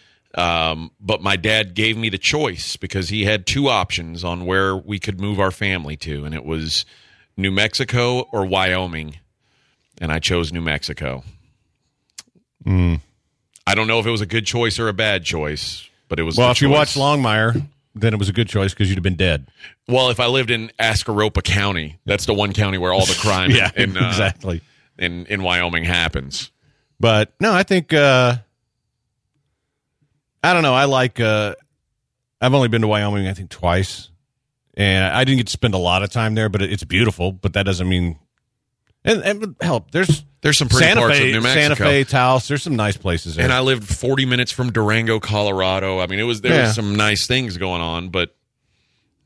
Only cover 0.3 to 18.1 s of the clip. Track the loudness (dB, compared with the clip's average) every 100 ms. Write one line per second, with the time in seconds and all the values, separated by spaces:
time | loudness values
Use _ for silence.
0.3 | -4 -2 0 -2 -4 -10 _ -6 -2 -2
1.3 | -2 0 0 -2 -2 -2 -2 -4 -4 -2
2.3 | -2 -4 -6 -10 -10 -8 -6 -4 -2 0
3.3 | -2 -2 -2 0 0 -2 -6 -8 -8 -6
4.3 | -6 -2 0 0 -2 -6 -8 -6 -6 -4
5.3 | 0 -2 -2 -4 -4 -6 -10 -8 -8 -8
6.3 | -8 -6 -6 -4 -6 -8 _ _ _ _
7.3 | -4 -2 0 0 -2 -2 0 0 -2 -2
8.3 | -4 0 0 2 0 -2 -8 -10 -14 _
9.3 | _ _ _ _ _ _ -10 -4 -2 -2
10.3 | -2 -2 -4 -4 -4 -6 -8 -8 -10 -14
11.3 | -20 _ _ _ _ _ _ _ -20 -20
12.3 | _ _ _ -2 0 2 0 -6 _ _
13.3 | _ _ _ -2 0 2 0 0 -2 -2
14.3 | -4 -2 0 0 0 -2 0 0 0 -2
15.3 | -4 -4 -6 -10 -14 -18 _ -8 -4 -2
16.3 | 2 2 4 4 4 2 0 2 2 2
17.3 | 2 2 0 -6 _ _ -2 0